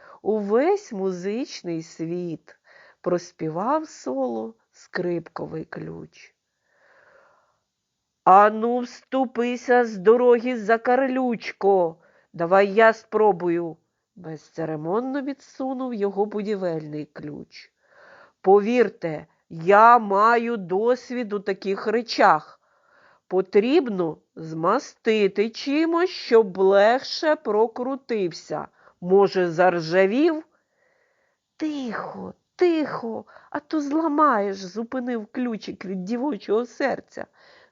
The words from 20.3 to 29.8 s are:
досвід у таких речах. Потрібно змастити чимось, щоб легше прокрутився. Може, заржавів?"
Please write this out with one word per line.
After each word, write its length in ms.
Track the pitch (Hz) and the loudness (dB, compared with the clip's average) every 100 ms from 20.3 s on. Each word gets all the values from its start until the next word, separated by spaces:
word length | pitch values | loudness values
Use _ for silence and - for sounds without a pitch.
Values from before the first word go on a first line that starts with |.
| 240 233 233 | 4 0 -4
досвід 760 | 170 185 233 254 - 247 214 | -4 -2 0 -2 -4 -8 -6
у 80 | 202 | -6
таких 460 | 202 190 196 190 - | -6 -6 -6 -4 -2
речах. 720 | 226 226 - 202 156 - _ _ _ _ _ _ _ - | -4 -2 2 4 4 -2 _ _ _ _ _ _ _ -4
Потрібно 880 | 185 190 208 233 330 240 185 165 151 _ - | -4 2 2 4 2 0 -4 -6 -8 _ -16
змастити 1120 | 160 160 170 247 - - 220 220 196 202 226 | -12 -4 0 0 -4 -6 -2 2 2 0 -4
чимось, 600 | - 277 294 330 330 370 | -6 -4 -2 0 0 -2
щоб 480 | - - 226 208 190 | -4 2 2 4 2
легше 800 | 190 196 208 262 - - 320 311 | 4 6 4 2 -4 -4 -2 -2
прокрутився. 1300 | 220 208 226 240 247 269 - 220 175 - - 156 147 _ _ _ | 0 0 0 -2 -8 -8 -6 -4 -4 -6 -10 -10 -10 _ _ _
Може, 500 | 180 196 196 190 175 | 2 4 4 2 0
заржавів?" 960 | 160 180 170 | 2 2 2